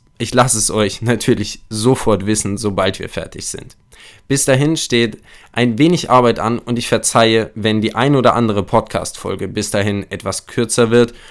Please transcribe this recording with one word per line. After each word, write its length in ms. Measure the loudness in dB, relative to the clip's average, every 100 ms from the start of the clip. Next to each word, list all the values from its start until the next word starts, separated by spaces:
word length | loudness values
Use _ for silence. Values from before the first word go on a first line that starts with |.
| _ -10
Ich 160 | -2
lasse 240 | 2 2 0
es 140 | -2
euch 320 | 0 0 -2
natürlich 580 | -2 0 2 0 -2 -10 -12
sofort 560 | -2 0 2 2 0 0
wissen, 320 | -2 -2 -4
sobald 420 | -4 -2 -2 -4
wir 80 | -8
fertig 380 | -10 -10 -12 -12
sind. 320 | -12 -14 -20 _ -20 -20 -20 -4
Bis 180 | -2 2
dahin 300 | 2 2 0
steht 440 | -2 0 0 -2 _ -20 -10
ein 240 | -2 0 2
wenig 320 | 2 2 2
Arbeit 300 | 4 4 2
an 180 | -2 -4
und 220 | -4 -6
ich 80 | -2
verzeihe, 640 | -2 0 2 4 2 0
wenn 280 | -4 -2 0
die 120 | 0
ein 220 | 0 2 4
oder 180 | 4
andere 300 | 2 2 0
Podcast-Folge 840 | 0 0 0 -4 -6 -8 -8 -6 -6
bis 220 | -6 -4
dahin 400 | -2 -2 -2 -6
etwas 380 | -8 -6 -8 -6
kürzer 420 | -4 -2 2 4
wird 240 | 6 4 0 -20